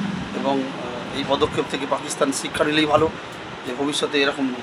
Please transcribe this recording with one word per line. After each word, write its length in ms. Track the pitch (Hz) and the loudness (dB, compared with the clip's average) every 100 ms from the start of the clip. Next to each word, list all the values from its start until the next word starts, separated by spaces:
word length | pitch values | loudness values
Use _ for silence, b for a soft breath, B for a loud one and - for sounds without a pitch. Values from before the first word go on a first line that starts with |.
| - - - 135 | -2 -4 -6 -2
এবং, 160 | 135 | 0
আহ, 640 | 139 131 - - - - 131 | 0 -2 -6 -6 -6 -6 -6
এই 80 | 135 | 0
পদক্ষেপ 360 | 139 147 160 139 | 2 2 2 -2
থেকে 160 | 143 135 | -2 -2
পাকিস্তান 420 | 131 147 - 143 | -2 -2 0 2
শিক্ষা 320 | 139 147 - | 0 -2 0
নিলেই 220 | 156 151 151 | 2 4 4
ভালো 220 | 147 160 - - - - - - | 6 4 0 -12 -12 -12 -10 -8
যে 80 | |
ভবিষ্যতে 480 | 123 143 147 143 143 | -2 0 0 2 4
এরকম 320 | 139 143 135 123 | 4 2 -2 -2